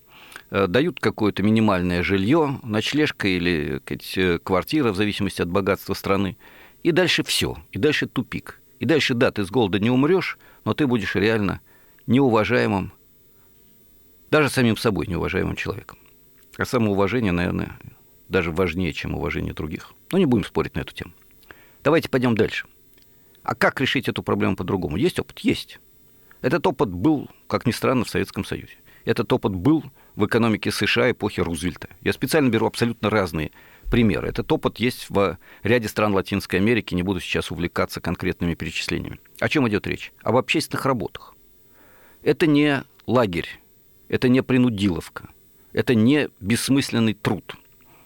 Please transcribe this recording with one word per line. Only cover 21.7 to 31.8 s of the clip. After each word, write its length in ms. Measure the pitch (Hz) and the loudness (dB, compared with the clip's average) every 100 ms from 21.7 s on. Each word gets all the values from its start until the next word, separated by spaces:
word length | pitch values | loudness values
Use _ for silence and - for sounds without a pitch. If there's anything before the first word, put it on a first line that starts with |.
| _ | _
Давайте 260 | 135 160 - | 2 2 2
пойдём 260 | 135 123 110 | 0 2 2
дальше. 320 | 101 - - _ _ _ _ _ _ _ | 0 -2 -10 _ _ _ _ _ _ _
А 120 | - - | -8 0
как 240 | 190 - | 0 0
решить 300 | 131 127 113 | -2 -2 -2
эту 140 | 104 | -4
проблему 320 | 95 101 104 98 | -2 0 0 0
по-другому? 420 | 92 98 80 80 | -2 -2 -2 -2
Есть 220 | 170 - | -2 -2
опыт? 200 | - - | -8 -4
Есть. 400 | 226 - - - _ _ _ _ _ _ | -2 -2 -6 -20 _ _ _ _ _ _
Этот 260 | - 165 185 | -2 0 0
опыт 220 | 143 123 | 0 -2
был, 400 | 87 147 147 104 - - | 0 2 0 -2 -16 -4
как 180 | 104 - | -2 0
ни 60 | |
странно, 320 | - 120 131 | 0 0 0
в 60 | 101 | 0
Советском 360 | 92 98 - 90 | -2 -4 -6 -6
Союзе. 320 | 78 - - - - - | -8 -10 -20 -20 -6 -2
Этот 260 | 113 110 | -2 0
опыт 220 | 127 117 | 0 0
был 300 | 92 110 156 131 - - - | 0 2 2 0 -14 -12 -2
в 100 | 101 | 0
экономике 460 | 120 117 104 - | 2 2 0 -2
С 140 | - 104 | -2 0
Ш 180 | - | 2
А 80 | 123 | 2
эпохи 280 | - 104 - | 0 -2 -2
Рузвельта. 500 | 82 82 87 - | -2 -2 -4 -6